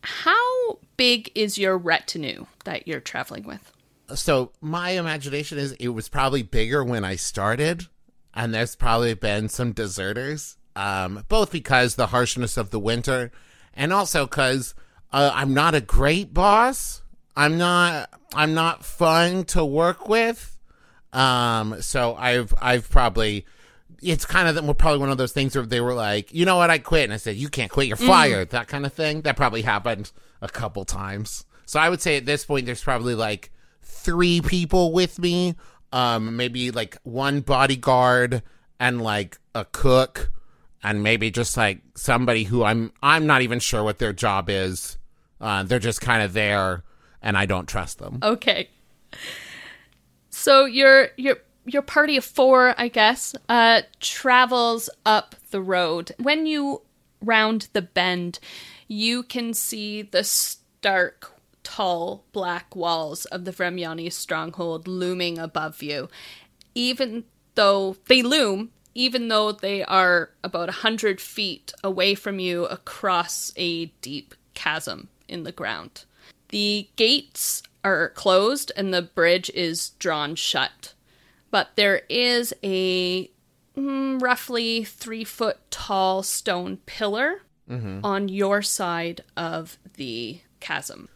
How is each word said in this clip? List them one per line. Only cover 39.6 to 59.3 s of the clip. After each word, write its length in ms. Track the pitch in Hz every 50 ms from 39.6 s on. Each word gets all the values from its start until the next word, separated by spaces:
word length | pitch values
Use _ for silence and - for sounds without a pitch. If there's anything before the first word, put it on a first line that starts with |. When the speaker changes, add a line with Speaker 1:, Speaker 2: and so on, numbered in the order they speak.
| 101
Speaker 2:
cook 640 | _ - - - 131 127 127 131 - _ - - - - - - - - _ _ - - _
and 220 | - 101 107 104
maybe 300 | 104 107 117 104 110 113
just, 240 | 92 120 120 - -
like, 240 | 123 113 101 95 - _ _ _
somebody 480 | - - - 120 120 127 120 117 110 107
who 180 | 98 117 120
I'm, 300 | 113 104 110 117 113 - _ _
I'm 240 | - 143 156 160 156
not 160 | 151 143 131
even 160 | 127 113 120 120
sure 240 | - - - 107
what 160 | 107 107 104 -
their 140 | 123 110
job 360 | 98 90 - 107 98 98 87 98
is. 480 | 101 95 95 92 92 - - - - - - - _ _ _ _ _ -
Uh, 240 | 107 107 101 95 98
they're 160 | 92 123 123
just 200 | 98 117 110 -
kinda 280 | - 127 117 113 104 95
there 560 | 87 107 107 104 104 101 95 95 90 87 - - - _ _ _ _ -
and 160 | - 110 101
I 100 | 95 101
don't 200 | 90 98 92 82
trust 320 | - - 98 90 - - -
them. 220 | - - - 127
Speaker 1:
Okay. 460 | 202 214 233 226 - 226 190 - - _ _ _ _ _ _ _ _ _ - - - - - - - - - - - - - - _ _ _ _ _ _ _ _ _ _
So 340 | - - - 285 277 269 277
your, 440 | 269 226 262 269 269 269 269 262 - -
your, 220 | - 254 277 - - _ _ _ _ _
your 180 | - 254 285
party 340 | 277 - - 302 294 302 294
of 80 | 262 -
four, 500 | - - - 254 262 262 254 254 254 233 -
I 100 | 240 240
guess, 460 | - 226 214 214 254 - - - - 262 _ -
uh, 340 | 233 240 226 226 226 214 - _ - _
travels 880 | - - - - - 262 254 247 254 233 254 240 233 233 233 233 226 - - _ _
up 300 | 220 214 208 - _ - _ - -
the 100 | - 196
road. 520 | 185 185 185 180 180 160 165 170 170 - - -
When 280 | 240 277 302 311 320
you 360 | 311 311 294 285 277 277 - _ _ _ _ _ _ _ _
round 480 | - 214 226 220 220 220 226 214 - -
the 100 | _ 214
bend, 560 | 175 - _ 185 180 185 180 180 175 175 170 - - - - - - - - - _
you 360 | _ 220 208 214 233 240 247
can 320 | 247 _